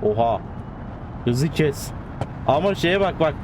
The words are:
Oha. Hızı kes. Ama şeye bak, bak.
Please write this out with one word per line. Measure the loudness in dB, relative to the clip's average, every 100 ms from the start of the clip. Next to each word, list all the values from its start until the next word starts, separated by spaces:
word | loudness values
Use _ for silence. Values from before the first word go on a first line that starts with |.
Oha. | 2 2 2 2 -4 -10 -10 -10 -10 -10 -10 -4 0
Hızı | 2 0
kes. | 2 2 0 -6 -10 -10 -8 -8 -6 2
Ama | 4 4 2
şeye | 2 4
bak, | 2 2
bak. | 0 0